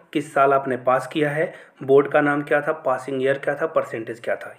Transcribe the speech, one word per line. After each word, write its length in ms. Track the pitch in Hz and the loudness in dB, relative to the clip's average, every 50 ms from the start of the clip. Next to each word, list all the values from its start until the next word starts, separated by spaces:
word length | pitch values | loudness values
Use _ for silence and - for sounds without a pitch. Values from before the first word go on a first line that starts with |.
| - _ - | -18 _ -4
किस 200 | 156 147 147 - | -4 -4 -2 2
साल 180 | 147 139 139 139 | 4 4 4 4
आपने 240 | 135 135 131 127 | 2 2 -2 -4
पास 300 | 120 127 131 127 135 135 | -2 0 0 0 0 0
किया 240 | - - 160 147 147 | -4 -2 -2 -2 0
है, 220 | 143 151 165 - - - - - _ _ 147 | 0 -2 -2 -4 -6 -10 -20 -20 _ _ 0
बोर्ड 260 | 131 135 139 143 147 | 4 6 6 6 4
का 120 | 147 151 | 2 2
नाम 220 | 147 147 143 147 147 | 2 2 0 0 0
क्या 180 | - 156 147 | 0 0 0
था, 120 | 143 156 160 | 0 -2 -4
पासिंग 500 | - - 135 127 127 - - 139 131 131 | -2 -2 -2 -2 -2 -4 -6 -4 -2 0
ईयर 160 | 135 139 139 | 0 0 0
क्या 160 | - 160 143 | -2 -4 -2
था, 120 | - 160 | -2 -4
परसेंटेज 540 | 160 - 143 127 - - 120 110 120 113 - | -2 0 -2 -2 -2 -6 -8 -8 -10 -10 -8
क्या 140 | - - 98 | -6 -4 -4
था, 200 | - - - - | -4 -6 -12 -14